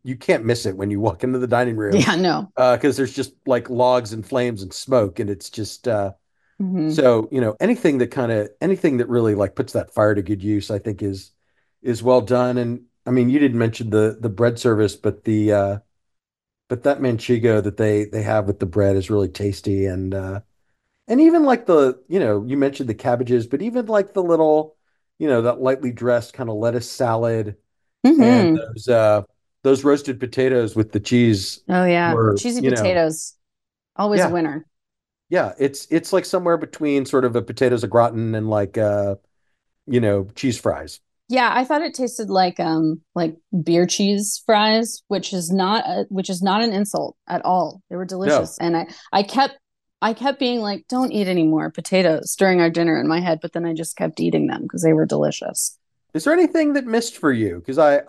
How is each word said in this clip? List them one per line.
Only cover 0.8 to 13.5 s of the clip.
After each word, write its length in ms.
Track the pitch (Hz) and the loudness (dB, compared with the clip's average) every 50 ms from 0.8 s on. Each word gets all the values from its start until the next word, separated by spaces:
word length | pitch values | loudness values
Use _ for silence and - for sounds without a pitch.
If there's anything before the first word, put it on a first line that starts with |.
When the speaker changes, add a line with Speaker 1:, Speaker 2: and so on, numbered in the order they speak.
| 98 104 | -4 -4
Speaker 1:
you 100 | 101 101 | -2 -2
walk 240 | 107 110 90 - - | -2 -2 -2 -2 -4
into 140 | 127 127 127 | -4 -2 -2
the 80 | 123 | -2
dining 300 | 117 120 120 127 120 113 | 0 0 0 0 0 -2
room. 180 | 110 104 101 190 202 | -4 -2 0 2 2
Speaker 2:
Yeah, 160 | 127 110 185 | 2 2 0
no. 360 | 170 185 175 151 151 - - _ 127 | 0 0 -2 -2 -4 -6 -8 _ 2
Speaker 1:
Uh, 200 | 127 127 123 120 | 2 4 4 4
'cause 200 | - 143 120 131 | 2 0 0 0
there's 160 | 135 123 - | -2 -4 -4
just, 200 | 139 127 - - _ _ | -6 -8 -8 -10 _ _
like, 240 | 139 127 120 117 - | -2 -2 -2 -2 -4
logs 440 | 127 120 123 127 127 123 117 104 113 | -2 0 2 2 2 2 0 -4 -8
and 120 | 113 101 | -12 -10
flames 380 | - 135 127 123 123 117 98 95 | -4 -2 -2 -2 -2 -4 -6 -10
and 100 | 85 - | -12 -14
smoke, 460 | - - - 131 123 107 98 - - | -14 -4 0 2 2 2 2 -2 -6
and 100 | 107 101 | -6 -6
it's 200 | 101 95 - - | -6 -8 -10 -14
just, 360 | - - 107 - - - - 123 | -10 -10 -10 -10 -10 -8 -6 -4
uh, 260 | 110 104 101 98 95 - _ _ _ _ _ _ _ _ | -2 -2 -2 -4 -8 -12 _ _ _ _ _ _ _ _
Speaker 2:
Mm-hmm. 320 | 196 185 185 180 156 156 156 | -6 -4 -2 -2 -2 -2 0
Speaker 1:
so, 360 | 151 139 127 120 110 110 - | 4 4 4 4 4 2 -2
you 100 | 135 131 | -2 -2
know, 140 | 120 107 104 - | 0 -2 -2 0
anything 400 | 170 214 247 - - 175 143 127 | 0 0 0 2 2 0 2 2
that 80 | 120 - | -2 -2
kinda, 380 | - 147 123 117 117 107 104 104 - _ | -2 -4 -2 -2 0 -2 -2 -4 -6 _
anything 360 | 147 180 196 190 - 160 135 120 | -2 -2 -2 0 0 0 0 0
that 120 | 117 - | -2 0
really, 260 | 120 120 113 110 104 | 0 0 2 2 2
like, 200 | 98 101 95 - | 0 0 -2 -2
puts 180 | - 123 - - | -6 -8 -4 -4
that 200 | 113 - - - | -6 -6 -4 -2
fire 220 | 113 107 107 104 | 0 2 2 2
to 60 | 101 95 | 0 -2
good 180 | 101 104 95 92 | -4 -6 -4 -2
use, 280 | 104 107 101 98 - | -2 -2 -2 -4 -4
I 80 | 107 101 | -6 -6
think 240 | - 113 101 - 107 | -6 -6 -8 -6 -6
is, 280 | 101 95 95 - - _ _ _ _ _ _ _ _ _ _ - | -6 -6 -8 -12 -18 _ _ _ _ _ _ _ _ _ _ -6
is 180 | 123 117 113 113 | -6 -6 -2 2
well 180 | 123 127 127 | 2 4 4
done. 360 | 113 107 127 123 123 123 123 123 | 4 2 0 0 2 0 0 -2
And, 280 | 120 117 120 123 - _ _ _ _ | -2 -4 -4 -8 -10 _ _ _ _
I 60 | - | -2
mean, 180 | 127 127 120 123 | 0 2 2 2
you 100 | 135 147 | 4 4
didn't 200 | 143 135 | 2 2